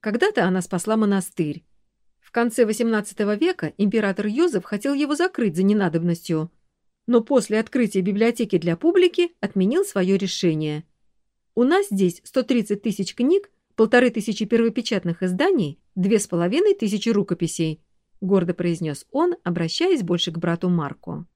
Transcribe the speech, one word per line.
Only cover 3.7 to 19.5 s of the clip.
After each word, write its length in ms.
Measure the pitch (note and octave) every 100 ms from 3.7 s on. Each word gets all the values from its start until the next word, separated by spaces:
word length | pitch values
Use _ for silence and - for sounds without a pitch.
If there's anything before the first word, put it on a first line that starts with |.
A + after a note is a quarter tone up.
| -
император 480 | G3+ A3+ G3+ F#3 G#3
Йозеф 380 | A#3 F4 A3 -
хотел 280 | G3+ C#4
его 220 | C#4+ D4 D4
закрыть 400 | F#4 E4 A3 D#3+
за 80 |
ненадобностью, 880 | F#3+ G#3 F#3 E3 F3 E3+ - D#3+ D#3+ _ _ _ _ _ -
но 140 | A#3+
после 380 | A3+ C4+ - G#3+
открытия 420 | A3 C4 A3 F#3+
библиотеки 580 | F#3 G3+ A3+ A#3 A3+ F3
для 180 | E3 E3
публики 540 | D#4+ F#4 F4+ F4 F4 _
отменил 440 | G3+ G3 F#3+ D#4
свое 320 | F#4+ G3+ F3+ G3
решение. 680 | F#3+ - F3 D#3 D3+ D3+ - _ _ _ _ _ _ -
У 80 |
нас 240 | B3+ F#4 G4+
здесь 320 | G3 F3+ -
сто 200 | - C4
тридцать 400 | B3+ B3 G#3 G3+
тысяч 320 | A3+ G3+ F#3 -
книг, 340 | B3+ G4 G4+ _ _ -
полторы 360 | A3 B3 B3+
тысячи 340 | A#3+ G3+ G#3 G#3+
первопечатных 800 | A#3 A3+ A3 A#3+ G3+ E3+ E3+
изданий, 560 | F#3 F3+ E4 F4 D3+ D#3 _ -
две 240 | F#3+ A3
с 80 | -
половиной 480 | E3+ F3 C4+ G#4 G4
тысячи 340 | G#3+ G3+ A3+
рукописей", 720 | G#3 G3+ F3 E3 - D#3+ D#3 _ _ _ _
гордо 320 | F#3 G3 F3+
произнес 540 | F3 F3 E3 D#3+ C#3+ -
он, 260 | C4+ F4+ F4
обращаясь 600 | F#3